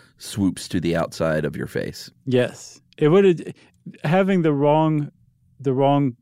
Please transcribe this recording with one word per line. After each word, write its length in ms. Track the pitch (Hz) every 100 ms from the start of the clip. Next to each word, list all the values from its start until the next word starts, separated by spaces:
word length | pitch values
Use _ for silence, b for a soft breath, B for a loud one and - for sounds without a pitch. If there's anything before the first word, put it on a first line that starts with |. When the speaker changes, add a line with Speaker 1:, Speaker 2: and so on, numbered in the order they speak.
| b b
Speaker 1:
swoops 500 | - 104 95 87 -
to 120 | 92
the 140 | 82 82
outside 480 | 82 - 80 78
of 120 | 73 62
your 100 | -
face. 420 | - - - - _ -
Speaker 2:
Yes. 540 | 123 123 - - - _ -
It 100 | 151
would 160 | 185
have, 160 | 196 156 - - b _ - -
having 380 | 151 185 196 190
the 100 | 160
wrong, 580 | 143 147 156 160 151 147 - _ _ _ -
the 120 | 135
wrong 440 | 131 139 143 139 120